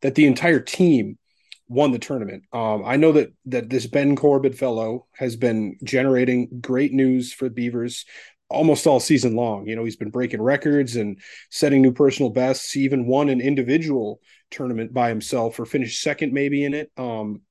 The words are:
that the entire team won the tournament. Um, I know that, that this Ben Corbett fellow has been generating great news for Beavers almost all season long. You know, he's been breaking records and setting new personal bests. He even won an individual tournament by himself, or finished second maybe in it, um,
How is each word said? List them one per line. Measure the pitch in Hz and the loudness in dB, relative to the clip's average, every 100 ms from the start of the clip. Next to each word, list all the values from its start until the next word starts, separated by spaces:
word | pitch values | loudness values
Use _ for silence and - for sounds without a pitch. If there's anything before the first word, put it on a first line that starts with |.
that | 143 | -2
the | 139 147 | 4 4
entire | 127 170 143 | 4 4 2
team | - - 180 135 104 113 _ _ _ - _ | 0 2 4 4 2 -8 _ _ _ -20 _
won | 123 147 | 0 2
the | 120 | 0
tournament. | - 135 101 95 - | -4 -6 -6 -10 -12
Um, | 120 110 107 98 | -6 -2 -2 -2
I | 139 | 4
know | 160 | 6
that, | 151 117 _ 131 | 4 2 _ -6
that | 123 113 | -6 -4
this | 127 117 | -4 -2
Ben | 143 143 139 | 0 2 2
Corbett | 147 139 135 | 4 4 2
fellow | 127 131 113 113 123 - | -2 -4 -2 -4 -6 -12
has | - 131 113 | -8 -6 -2
been | 123 110 104 - | -2 0 -4 -8
generating | 127 131 135 127 127 123 120 123 | -4 0 2 2 2 0 -2 -8
great | 120 127 139 | -4 -2 0
news | 135 131 127 123 | 2 2 0 -2
for | - 131 | -8 -8
Beavers | 117 120 117 120 - - - - _ _ | -6 -6 -4 -6 -10 -16 -20 -20 _ _
almost | 139 156 143 160 | 0 2 4 4
all | 131 | 2
season | - 143 123 113 | 4 2 2 0
long. | 117 104 104 | -2 -4 -6
You | 110 | -6
know, | |
he's | 113 - | -6 -8
been | 107 | -8
breaking | 120 123 107 | -4 -4 -2
records | 117 139 151 143 131 117 | 0 0 2 2 0 -2
and | 104 98 - - - | -4 -8 -16 -20 -16
setting | - 190 139 | -2 2 6
new | 131 | 6
personal | 123 139 135 131 | 6 2 4 -2
bests. | 113 127 131 - | 0 0 -2 -4
He | 139 | -2
even | 135 135 120 | 0 0 0
won | 135 143 | 2 2
an | 127 | 0
individual | 131 139 123 156 156 135 104 107 _ _ _ | 0 0 0 -2 -2 -2 -4 -8 _ _ _
tournament | - 127 113 113 | -10 -6 -6 -6
by | 127 120 | -2 -2
himself, | 110 - 127 113 - | -2 -4 -4 -4 -6
or | 117 | -6
finished | 143 117 - | -4 -4 -4
second | 160 143 151 | -4 -4 -4
maybe | 139 143 143 | -2 -2 0
in | 143 | -2
it, | 147 156 - | -4 -8 -10
um, | 123 113 104 101 - | -8 -6 -8 -10 -14